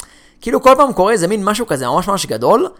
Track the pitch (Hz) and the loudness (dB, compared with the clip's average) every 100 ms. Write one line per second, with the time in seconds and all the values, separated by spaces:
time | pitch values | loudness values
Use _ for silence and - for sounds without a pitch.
0 | - _ _ _ 233 262 254 262 277 190 | -20 _ _ _ -4 2 4 4 2 2
1 | 190 226 170 214 196 214 233 139 123 160 | 0 0 0 -2 -2 -4 -4 -4 -2 -2
2 | 185 196 - 113 131 151 175 | -2 -4 -6 -2 2 2 0